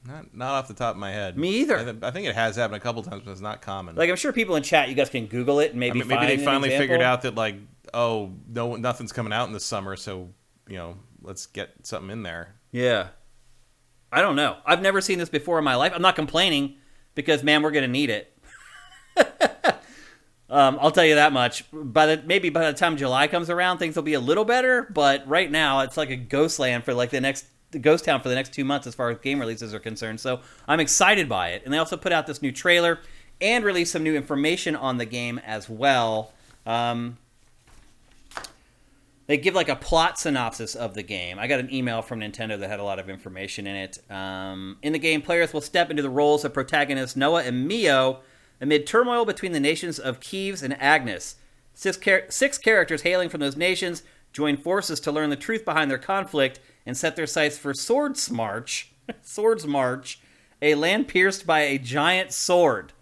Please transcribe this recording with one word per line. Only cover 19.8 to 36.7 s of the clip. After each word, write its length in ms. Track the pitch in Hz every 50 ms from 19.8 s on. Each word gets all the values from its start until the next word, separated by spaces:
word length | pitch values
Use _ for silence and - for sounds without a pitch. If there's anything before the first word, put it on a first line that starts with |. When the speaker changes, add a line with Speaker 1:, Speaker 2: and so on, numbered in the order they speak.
| - - - - - - - _ _ _ _ _ _ _
Speaker 2:
Um, 280 | - 143 139 135 131 143
I'll 120 | 135 156
tell 120 | 156 190 170
you 120 | 160 151
that 180 | 147 147 156 139
much. 320 | 131 123 120 - - - _ -
By 320 | 156 151 131 107 156 156
the, 180 | 156 156 156 143
maybe 240 | 160 175 196 180 175
by 220 | 147 165 165 151
the 60 | 143 -
time 180 | 185 170 160
July 320 | 143 139 131 127 131 143 151
comes 220 | 185 170 170 160
around, 300 | 175 175 180 185 180 165
things 180 | 175 165 151 170
will 60 | 147
be 100 | 156 151
a 60 | 139
little 240 | 123 127 160 196 214
better. 380 | 214 240 254 254 254 247 247 -
But 440 | - 196 156 147 139 135 139 139 -
right 240 | 147 175 190 151
now, 300 | 143 156 156 143 135 135
it's 160 | 135 135 - -
like 120 | 156 127
a 60 | 131
ghost 420 | 127 123 - - 139 151 165 160 -
land 280 | 139 127 123 120 120
for, 80 | - 127
like, 160 | 120 123 120
the 100 | - 135
next, 280 | 127 135 135 - - _ _ _ _ _
the 80 | - 151
ghost 260 | 120 151 160 170 -
town 160 | - 147 131
for 80 | - 131
the 60 | 123
next 180 | 127 131 - -
two 100 | - 139
months 240 | 135 143 139 135 123
as 80 | 113
far 140 | - 127 120
as 80 | 117 113
game 240 | - 135 139 143
releases 320 | 127 113 113 110 117 110 104
are 60 | 107
concerned. 420 | - 117 110 107 117 110 110 113
So 180 | - 131 127 127 - - - - -
I'm 140 | - 147 165
excited 480 | 156 143 - - 190 185 214 202 170 135
by 220 | 113 92 90 85
it. 140 | 87 101 -
And 80 | 131 143
they 40 | 156
also 200 | 160 156 190 175
put 160 | - 190 175
out 140 | 160 151 -
this 140 | 143 -
new 120 | - 135 123
trailer 460 | - - 180 175 175 170 170 165 160 - - - - - - - -
and 240 | - 208 233 247 220
released 260 | 208 190 180 170 165
some 120 | - 165 156
new 120 | 156 156
information 580 | 147 135 - 151 139 143 156 170 170 - 170 156
on 240 | 127 123 135 127 123
the 60 | 120
game 320 | 110 117 120 120 120 120 120
as 300 | - 107 110 107 101 -
well. 640 | 113 107 131 139 135 127 117 113 110 110 110 - - _ _ _ - _ _
Um, 520 | 117